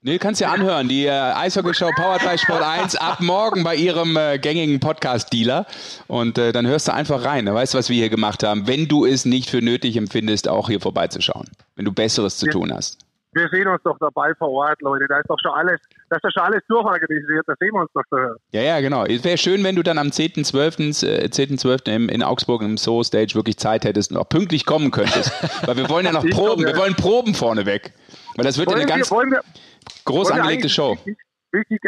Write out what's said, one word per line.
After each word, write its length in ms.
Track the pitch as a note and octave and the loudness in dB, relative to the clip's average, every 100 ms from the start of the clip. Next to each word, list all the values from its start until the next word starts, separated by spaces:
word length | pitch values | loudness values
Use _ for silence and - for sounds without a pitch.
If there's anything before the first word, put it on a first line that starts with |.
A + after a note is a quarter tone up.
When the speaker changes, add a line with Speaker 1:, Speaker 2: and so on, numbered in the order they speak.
Speaker 1:
Nee, 140 | A#2+ F3 | -2 -2
kannst 220 | G3 G#3+ | -2 -2
ja 100 | F3+ | 0
anhören. 380 | F3 F#3+ E3 B2+ | 0 0 0 0
Die, 180 | C3+ C#3+ | 0 2
äh, 40 | |
Eishockeyshow 800 | C#3 C3 A2 E3+ G3 F3 E3+ E3+ | 0 0 0 0 0 -2 0 0
powered 280 | D#3+ F3+ F#3 F3+ | 0 0 0 0
by 80 | F3 | 0
Sport 260 | - E3 | 0 0
eins 340 | D#3 E3 F#3+ - | 0 0 -2 -2
ab 240 | D#3+ F#3 | -2 0
morgen 420 | F3 F#3 A3 F#3+ | 0 2 2 0
bei 140 | E3+ E3 | 0 2
ihrem, 400 | F3 E3 E3 D#3+ | 2 2 0 2
äh, 200 | D3+ C#3+ | 2 0
gängigen 420 | C#3+ D#3+ D#3 C#3 | 0 0 0 0
Podcast-Dealer. 840 | D3+ D#3 C#3 A#2+ - A#2+ A#2 C#3 G#3 - - - - | 0 -2 -2 -2 -2 0 2 0 -2 -10 -16 -18 -6
Und, 300 | B2 A#2 A2+ | -2 0 2
äh, 120 | A#2+ | 2
dann 160 | A#2 A#2+ | 2 2
hörst 220 | D3 - | 2 0
du 40 | |
einfach 320 | B2+ D3+ C#3 | -2 0 -2
rein. 220 | A#2+ C#3+ G#2 | 0 0 0
Da 80 | |
weißt 200 | G#2+ C3 | 0 0
du, 40 | C3 | 0
was 100 | A#2 | 0
wir 80 | B2 | 2
hier 120 | A2+ | 2
gemacht 340 | A2 G#2+ G#2 | 2 0 0
haben, 240 | G#2+ G#2 G2+ | 0 0 0
wenn 220 | C3+ D#3 | 0 2
du 160 | D3 | 4
es 200 | B2+ C3 B2+ | 4 4 2
nicht 220 | B2+ B2+ | 0 0
für 140 | B2+ | 0
nötig 340 | A#2 B2 B2 A2+ | 2 0 0 -2
empfindest, 520 | G#2+ A#2 G#2+ G#2 - | -2 -2 0 0 0
auch 200 | - G#2 | 0 0
hier 120 | G#2 | -2
vorbeizuschauen. 680 | G2 F#2 F2 - - - - - _ - | -2 -2 -2 -2 -4 -4 -10 -18 _ -6
Wenn 80 | |
du 80 | G2+ | -4
Besseres 460 | F#2+ A2 - G2+ - | 0 0 0 -2 0
zu 80 | - | -2
Speaker 2:
Ja. 60 | |
Speaker 1:
tun 200 | G2 F2 | 0 -2
hast. 240 | - - - _ _ _ | -4 -8 -12 _ _ _
Speaker 2:
Wir 140 | - E3+ | -2 0
sehen 180 | F#3 G3 | 0 0
uns 120 | F3+ | 0
doch 120 | F3 C#3+ | -2 -2
dabei 360 | D3+ C#3+ D3 | -4 -2 -2
vor 160 | D#3+ D#3 | -2 -2
Ort, 320 | C3 D3 D3+ | 0 -2 -2
Leute. 240 | C#3+ C#3 C3+ | -2 -2 0
Da 120 | C#3+ | -2
ist 100 | D3 | -2
doch 80 | D#3 | -4
schon 120 | F3+ | -2
alles, 280 | C#3+ E3+ E3+ _ _ _ | -2 -2 -2 _ _ _
da 60 | E3 | -4
ist 80 | |
doch 60 | G3+ | -2
schon 80 | F#3 | -2
alles 180 | F3 A3 - | 0 -2 0
durchorganisiert. 760 | A3+ G#3+ F3 D#3+ D#3 C#3+ D#3 D#3+ | 0 2 -2 -2 -4 -2 -2 -2
Da 80 | C#3+ | -2
sehen 100 | F#3 | -2
wir 80 | G#3+ | -2
uns 80 | E3 | -2
doch 80 | - - | -4 -4
schon. 260 | C#3 B2+ A2+ _ | -2 -2 -6 _
Speaker 1:
Ja, 100 | G#2+ | -2
ja, 200 | C3 D#3+ | 0 0
genau. 240 | C3+ C#3 G2 | 0 0 0
Es 160 | A#2 | 0
wär 120 | D3+ F3 | 0 0
schön, 240 | - F#3+ | 2 2
wenn 100 | F#3+ F#3+ | 2 0
du 60 | |
dann 120 | E3+ D#3 | 0 0
am 120 | C#3+ | 0
zehnten 320 | C#3 D#3 - | 0 -2 -2
zwölften, 460 | - C3+ D3+ D#3+ D3+ D#3 | -2 2 0 0 -2 0
äh, 280 | - - - | 0 0 0
zehnten 260 | - C3+ C3+ | -2 -2 0
zwölften 320 | B2+ B2+ - | 2 0 0
im, 140 | A2 A#2 | 0 0
in 120 | E2+ | 0
Augsburg 360 | - B2+ - A#2+ | -2 -2 0 -2
im 160 | G#2+ G#2+ | 0 -2
Zoo 260 | - A#2 | 0 0
Stage 300 | A#2 A2 A2 G#2+ | 2 0 0 0
wirklich 200 | G#2+ G#2 | -2 -2
Zeit 280 | A2 A2 | 0 0
hättest 260 | A2 G#2 G2+ | 0 0 -2
und 80 | E2+ | -2
auch 100 | - | 0
pünktlich 380 | D#3 F#3+ D#3+ - | 0 0 -2 0
kommen 240 | D3+ D3 | 2 2
könntest. 420 | B2 G2+ - - | 0 0 0 -2
Speaker 2:
<laughs> 340 | - E3 - - | -4 -6 -4 -2
Speaker 1:
Weil 100 | B2 | -2
wir 120 | B2+ | 0
wollen 160 | D#3+ | 0
ja 80 | F#3 | 0
noch 120 | D#3+ | 0
Speaker 2:
Ich 100 | E3 | 2
Speaker 1:
proben. 140 | C#3 G3+ A3 | 2 2 2
Speaker 2:
komme, 100 | D#3+ | 0
Speaker 1:
Wir 60 | |
Speaker 2:
ja. 40 | D#3 | 2
Speaker 1:
wollen 160 | G3 F#3 | 0 2
Proben 380 | F3+ A3+ A#3 | 2 2 2
vorneweg. 600 | E3+ A#2+ A2 G2 G2+ - _ - - - - | 0 0 0 0 -2 -4 _ -20 -20 -16 -2
Weil 80 | |
das 140 | B2+ C3 | 0 2
wird 100 | F3 | 0
Speaker 2:
Wollen 120 | G#3 | 2
Speaker 1:
eine 80 | C#4+ | 2
Speaker 2:
wir, 80 | - | 0
Speaker 1:
ganz 140 | - | 2
Speaker 2:
wollen 200 | G3+ C4 | 2 2
wir, 100 | C4 - - - _ - - | 0 -2 -20 -20 _ -20 -12
Speaker 1:
groß 240 | - C3 G3+ | -2 0 2
Speaker 2:
wollen 80 | C4 | 2
wir 60 | |
Speaker 1:
angelegte 220 | A3 D#3+ | 2 0
Speaker 2:
eigentlich 100 | F#3 | 0
Speaker 1:
Show. 160 | - C#3+ | 0 0
Speaker 2:
richtig, 240 | G2+ - G#3+ _ _ _ | 0 -6 -12 _ _ _
richtig, 260 | F#3+ G#3+ G#3+ | -4 -2 -2